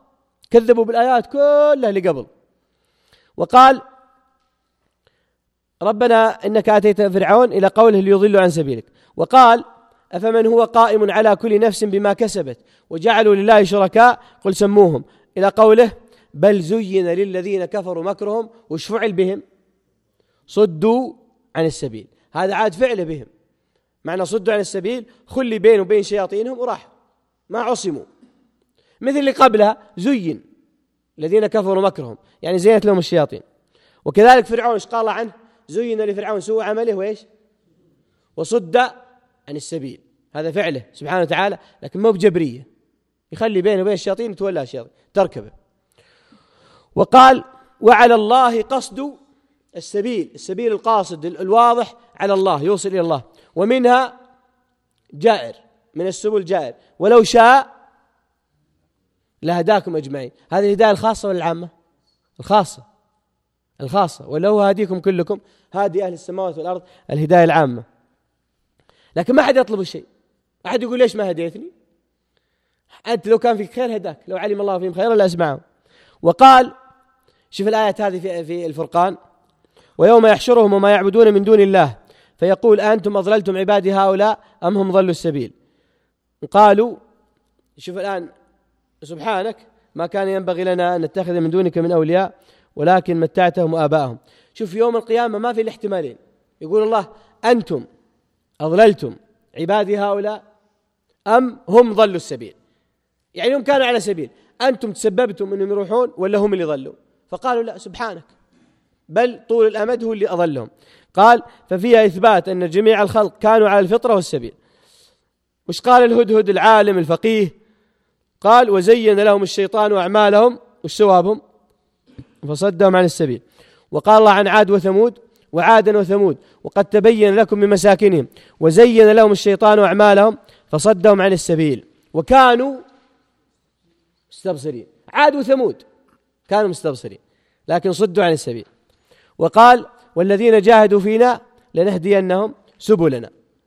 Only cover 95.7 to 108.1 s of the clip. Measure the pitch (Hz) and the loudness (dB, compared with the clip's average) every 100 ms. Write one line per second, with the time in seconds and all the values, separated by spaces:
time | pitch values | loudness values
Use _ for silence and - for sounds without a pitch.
95.7 | - 208 190 143 110 _ _ _ _ 160 | -8 -8 -6 -8 -14 _ _ _ _ -4
96.7 | 214 220 220 175 _ _ _ 220 240 - | -2 0 -2 -6 _ _ _ -4 -4 -6
97.7 | 147 - _ _ _ _ _ _ _ 156 | -10 -12 _ _ _ _ _ _ _ -4
98.7 | 180 220 170 131 92 _ _ _ - 170 | 2 2 2 -8 -14 _ _ _ -12 -4
99.7 | 208 196 208 202 202 208 214 _ _ _ | -4 -2 -4 -4 -6 -6 -10 _ _ _
100.7 | _ _ _ _ _ 196 233 254 - - | _ _ _ _ _ -2 0 0 -8 2
101.7 | 220 240 208 208 175 - 127 110 _ _ | 4 4 2 0 0 -10 -14 -16 _ _
102.7 | _ _ _ _ _ _ 175 220 277 233 | _ _ _ _ _ _ -6 -2 -2 0
103.7 | 277 247 240 190 170 131 _ _ _ 254 | 0 0 -2 -4 -8 -10 _ _ _ -4
104.7 | 247 220 180 214 196 240 202 196 196 196 | -2 -8 -6 -4 -2 -4 -6 -8 -6 -6
105.7 | 202 185 233 247 - 185 202 208 185 160 | -6 -4 -4 -4 -4 -4 -2 -2 -2 -4
106.7 | 139 135 - _ _ _ 180 262 240 226 | -6 -10 -20 _ _ _ -10 -6 -6 -6
107.7 | 180 196 175 226 | -12 -20 -12 -12